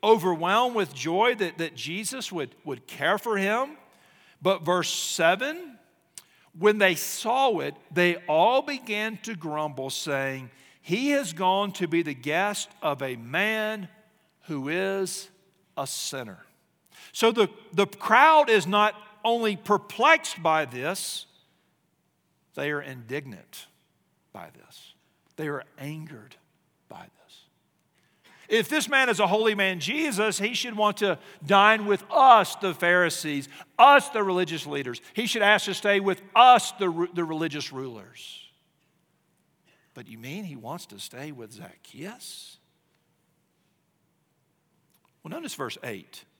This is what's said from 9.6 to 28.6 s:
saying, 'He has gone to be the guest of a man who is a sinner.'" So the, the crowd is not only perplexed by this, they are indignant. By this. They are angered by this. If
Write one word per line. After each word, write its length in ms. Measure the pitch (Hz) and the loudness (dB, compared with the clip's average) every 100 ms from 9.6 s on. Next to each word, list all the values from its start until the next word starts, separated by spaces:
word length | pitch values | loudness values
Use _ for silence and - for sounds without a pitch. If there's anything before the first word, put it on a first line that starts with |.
| 151 135 135 | -6 -6 -8
saying, 600 | - - 139 135 135 127 _ _ _ | -8 -4 -2 -2 -6 -12 _ _ _
'He 300 | - 180 269 | -6 -2 0
has 220 | 285 233 | 0 -2
gone 400 | 160 185 190 202 | -2 0 2 0
to 160 | 190 175 | -4 -2
be 140 | 165 | -2
the 120 | 160 | -2
guest 540 | 135 123 156 202 208 - _ | -6 -4 -2 -2 -4 -10 _
of 220 | 156 139 | -6 -4
a 140 | 135 127 | -6 -8
man 720 | 117 147 202 220 214 214 180 _ _ _ _ _ | -8 -4 -2 -2 -4 -6 -12 _ _ _ _ _
who 260 | - 151 135 | -12 -10 -6
is 600 | 170 190 196 190 - - _ _ _ _ - | -4 -2 -4 -6 -8 -14 _ _ _ _ -10
a 100 | 139 | -8
sinner.'" 580 | - - 135 117 92 - _ _ _ _ - - | -8 -10 -10 -12 -16 -20 _ _ _ _ -20 -18
So 200 | - 226 | 0 2
the, 160 | 226 202 - - | 4 0 0 -8
the 140 | 165 202 | -2 -2
crowd 640 | - - 226 302 311 294 | -2 2 6 8 6 6
is 160 | 220 160 | 4 4
not 280 | 208 208 - - - | 2 2 0 -18 -6
only 320 | 226 233 226 190 | -2 0 0 -4
perplexed 840 | - 202 - - 269 320 320 - | 0 0 0 0 4 4 2 -4
by 220 | 160 156 | 0 0
this, 600 | 143 123 139 190 - - - _ _ _ _ _ _ _ _ _ _ _ _ | 0 -6 -6 -6 -8 -10 -14 _ _ _ _ _ _ _ _ _ _ _ _
they 160 | - 143 | -8 -6
are 120 | 147 | -6
indignant. 840 | 143 131 113 139 139 98 - - - _ _ _ _ _ _ 98 | -10 -16 -10 -12 -10 -18 -20 -20 -20 _ _ _ _ _ _ -20
By 120 | 85 | -20
this. 400 | 67 _ - - _ _ _ _ | _ _ -20 -20 _ _ _ _
They 140 | - 156 | -12 -8
are 160 | 143 117 _ | -8 -12 _
angered 560 | 139 156 156 117 107 - _ _ _ _ _ | -14 -14 -16 -20 -20 -20 _ _ _ _ _
by 140 | - | -20
this. 380 | - _ _ - _ _ _ _ _ _ _ _ _ _ - | -20 _ _ -20 _ _ _ _ _ _ _ _ _ _ -2
If 200 | 220 | 0